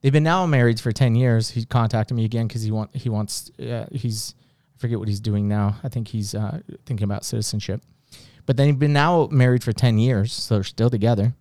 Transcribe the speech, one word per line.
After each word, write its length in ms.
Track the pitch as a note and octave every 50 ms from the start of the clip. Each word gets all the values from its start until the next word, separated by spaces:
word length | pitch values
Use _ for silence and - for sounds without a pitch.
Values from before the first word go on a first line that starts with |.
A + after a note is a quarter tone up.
They've 100 | - C#3
been 100 | C3+ D3+
now 240 | D3+ D#3+ E3+ F#3+ F#3
married 320 | E3+ D3 C3 A#2+ A#2+ A#2 A2+
for 140 | - A#2+
ten 220 | G#2+ - C3 B2 A2+
years. 340 | A2+ B2+ B2 A#2 A2+ A2 -
He 140 | - A#2 A2+
contacted 520 | _ - B2 A2+ A2 - A2 G#2+ - B2+
me 80 | A#2 A2+
again 220 | G#2+ A#2 A2+ A2+ G#2+
'cause 140 | - A#2
he 80 | A2 G#2+
want-, 240 | A2 A2 G#2+ - _
he 140 | C#3 - A#2+
wants, 420 | A2 G#2 G#2+ G2+ - - - - _ -
uh, 280 | B2 A#2 A#2+ A2+ - -
he's, 440 | - C3 - A#2+ A2 G#2+ - - - _ _ _ _ _ _ _ _
I 20 | _
forget 200 | - A#2 A#2 G#2
what 100 | G#2 G#2+
he's 120 | G2+ G2
doing 280 | A2 A2 G#2 G#2 G#2 G2+
now. 280 | G#2 G#2 G2+ G2+ G#2 -
I 60 | - C3+
think 200 | - A#2+ A2 -
he's, 260 | - A2 G2+ G2 -
uh, 260 | G#2+ G#2+ G2+ - D#3+ - - - - _
thinking 180 | - C3 G2+ G#2
about 200 | G2 G2+ - -
citizenship. 580 | - - A2+ G#2+ - - G#2+ - - F#2+ - _ _ _ _ _ _ - - - - _ _ _
But 100 | - C3 A#2
they've 200 | C#3 D3 D3 C3
been 140 | D3 D3
now 340 | D3 C#3+ D3 E3 F3 E3+ D3 -
married 320 | D3+ C3+ B2+ B2+ B2 B2 -
for 80 | A#2+
ten 260 | A2 - - B2 A2+ G#2+
years, 340 | A#2 C3 B2+ G2+ G2+ A#2
so 220 | - - - - A#2
they're 80 | G2+ G2
still 260 | - - - A2+ B2
together. 440 | B2 G#2+ G2+ A#2 A#2+ G2+ G2+ B2 B2+ _